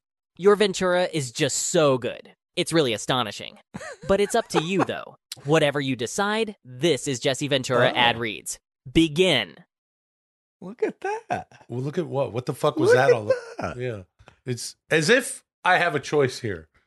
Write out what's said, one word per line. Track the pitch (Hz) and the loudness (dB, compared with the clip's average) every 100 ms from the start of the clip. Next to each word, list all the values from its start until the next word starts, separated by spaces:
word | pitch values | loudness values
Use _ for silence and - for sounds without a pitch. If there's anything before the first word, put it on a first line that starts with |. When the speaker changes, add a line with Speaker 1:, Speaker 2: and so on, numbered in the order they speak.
| _ _ _ - | _ _ _ 2
Speaker 1:
Your | 185 202 | 4 6
Ventura | 208 175 185 180 185 | 4 2 0 2 0
is | 160 127 | -2 -6
just | 131 143 - - | -2 -2 -2 -2
so | 175 147 131 | 2 4 2
good. | 113 - - _ _ - | -2 -8 -14 _ _ -6
It's | 165 | 0
really | 165 135 | 2 2
astonishing. | 104 - 131 107 - - - _ - - - 156 | -2 -2 -2 -2 -8 -14 -18 _ -16 -14 -12 0
But | 196 | 2
it's | 202 226 | 2 0
up | - | 0
to | 165 | -2
you, | 156 190 | 0 -2
Speaker 2:
<laughs> | - | -2
Speaker 1:
though. | 92 - - _ - 139 | -4 -12 -20 _ -12 0
Whatever | 160 147 139 | 2 2 0
you | 135 123 | -4 -4
decide, | 120 - 202 214 214 202 | -4 -2 -2 -2 -4 -8
this | 127 127 165 135 - | -20 -2 0 0 -2
is | 127 | -4
Jesse | 143 131 143 | -2 -2 -2
Ventura | 139 123 123 127 | -2 0 2 2
Speaker 3:
Oh. | 120 | 4
Speaker 1:
ad | 120 113 | 2 2
reads. | 117 82 - - _ _ - | -4 -8 -12 -14 _ _ 0
Begin. | 160 165 147 185 135 92 67 _ _ _ _ _ _ _ _ _ _ | 2 4 4 2 2 -2 -10 _ _ _ _ _ _ _ _ _ _
Speaker 3:
Look | 180 233 | -18 -6
at | 370 - | -6 -4
that. | 381 440 - 98 - _ _ | -8 -8 -6 -8 -8 _ _
Speaker 2:
Well, | 120 | -8
look | 139 160 | -6 -6
at | 147 | -4
what? | 127 120 | -4 -4
What | 110 123 | -4 -6
the | |
fuck | 135 151 147 | -2 -2 2
was | 359 | 4
Speaker 3:
Look | 494 | 6
Speaker 2:
that | - | 6
Speaker 3:
at | 117 | 4
Speaker 2:
all? | 104 494 466 - | 2 -4 -4 -8
Speaker 3:
that. | 90 123 | -8 -6
Speaker 2:
Yeah. | 127 107 90 _ - _ - | -8 -8 -14 _ -20 _ -10
It's | 120 - - _ | -10 -10 -16 _
as | 160 156 | 0 4
if | 254 - - _ _ | 2 0 -10 _ _
I | 180 180 | 2 2
have | 175 147 | 2 -2
a | |
choice | - 151 135 - | -2 2 2 0
here. | 113 85 80 _ | -8 -8 -12 _